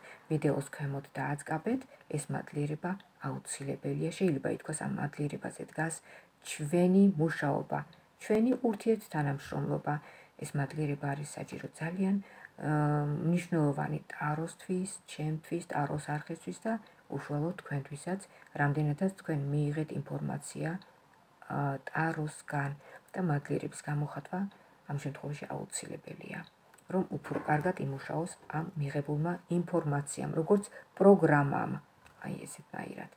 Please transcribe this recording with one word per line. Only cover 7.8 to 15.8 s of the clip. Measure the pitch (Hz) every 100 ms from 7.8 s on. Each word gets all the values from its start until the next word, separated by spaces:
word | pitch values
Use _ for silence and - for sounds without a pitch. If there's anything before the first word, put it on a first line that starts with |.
| 147 - _ _
ჩვენი | - 214 233 254
ურთიერთთანამშრომლობა. | 240 208 226 220 - 156 143 139 - - 151 147 147 151 - - -
ეს | - 147
მადლიერება | 147 139 151 151 143 143
არის | 143 147
საჭირო | - - 143 143
ძალიან, | - 160 180 190 202
ა, | 196 - - - 143 151 147 147 147 147
მნიშვნელოვანი | 160 175 - 170 147 139 151 151 -
ტაროსთვის, | - 147 151 165 - - 185 190 -
ჩემთვის, | - - 156 156 - 170
ტაროს | 175 -